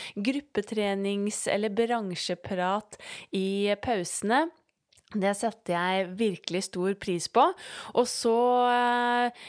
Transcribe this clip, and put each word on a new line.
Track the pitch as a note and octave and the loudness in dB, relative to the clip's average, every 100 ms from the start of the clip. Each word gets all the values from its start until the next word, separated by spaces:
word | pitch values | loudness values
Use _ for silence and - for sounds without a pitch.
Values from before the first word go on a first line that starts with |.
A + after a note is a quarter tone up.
| - G#3 | -10 -4
gruppetrenings- | G#3 C#4 - G#3 G3+ G#3+ G3+ G3 G3 G3+ G#3 - - | -2 -2 -4 -6 -4 -2 -2 0 -2 -2 -4 -4 -2
eller | G3+ G#3+ | -2 0
bransjeprat | G3+ A#3 A#3 G3 F3 - F3 - F#3 F3+ G3+ - - - - - | 0 0 0 -4 -6 -6 -6 -6 -2 0 -2 -4 -16 -16 -16 -6
i | G3 F#3+ G3 G3+ G3+ | -4 -2 0 0 0
pausene. | C4 G#3+ E3+ - G3+ B3+ E4 - _ _ _ _ _ | -2 -2 -2 -4 0 2 0 -4 _ _ _ _ _
Det | G#3+ G3 G3+ | -2 0 0
setter | A3+ - - | -2 -4 -4
jeg | E3+ F3+ F#3+ F3+ F#3 | 0 0 0 -2 0
virkelig | A3 F3 - F3 - | -2 -2 -4 -4 -4
stor | F#3 F#3 G3 | -2 -2 -2
pris | - F3 - | -2 -4 2
på. | A#3 D#4+ F#4 - - - - | 6 6 4 -8 -14 -2 0
Og | A#3+ | 2
så, | - A#3 A#3 B3 B3 B3 | 0 2 4 4 4 4
eh, | B3 A#3+ A#3+ A#3+ A#3+ A#3+ - | 4 2 2 2 2 0 -4